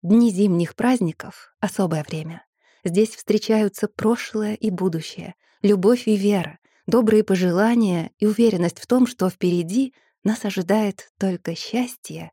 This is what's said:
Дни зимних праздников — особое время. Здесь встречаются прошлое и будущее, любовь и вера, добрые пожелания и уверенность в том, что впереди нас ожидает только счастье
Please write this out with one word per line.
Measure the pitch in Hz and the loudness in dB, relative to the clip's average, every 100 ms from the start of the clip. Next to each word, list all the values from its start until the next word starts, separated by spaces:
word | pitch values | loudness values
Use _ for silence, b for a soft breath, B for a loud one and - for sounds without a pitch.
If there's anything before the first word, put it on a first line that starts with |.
Дни | 170 226 240 | 4 4 4
зимних | 185 202 170 170 | 2 2 2 -2
праздников — | - 240 254 170 - - - - _ | -2 0 0 -2 -6 -16 -18 -20 _
особое | 202 - 185 160 | -6 -2 -2 -2
время. | 147 160 160 170 _ _ _ _ | -6 -10 -10 -16 _ _ _ _
Здесь | 180 180 220 | -4 0 0
встречаются | - - 214 - 220 208 - 208 | -2 -2 -2 2 0 0 -4 -8
прошлое | - 220 233 - 214 214 | -2 -2 0 -4 -6 -6
и | 214 220 | -4 -6
будущее, | 180 185 160 - - 170 - _ _ | -2 -2 -4 -10 -14 -16 -18 _ _
любовь | 202 202 196 247 - | 2 4 4 2 2
и | 208 | 2
вера, | 202 202 170 - _ _ - | 2 0 -2 -12 _ _ 0
добрые | 233 220 214 | 2 4 4
пожелания | 214 185 180 175 220 240 208 175 160 _ | 4 2 2 2 2 2 2 0 -4 _
и | |
уверенность | 208 214 233 190 175 - | -2 4 2 2 -2 -4
в | - | -2
том, | 254 247 | 2 2
что | - 185 | 0 -4
впереди | - 185 175 165 220 262 b b b | 0 0 0 -2 -2 -4 b b b
нас | 202 226 208 | -4 -2 -4
ожидает | 190 170 214 208 190 - _ | -6 0 0 0 -6 -18 _
только | 190 175 - | -4 -4 -8
счастье | 170 - 233 247 - - 160 165 | -10 -6 -4 -4 -8 -16 -16 -16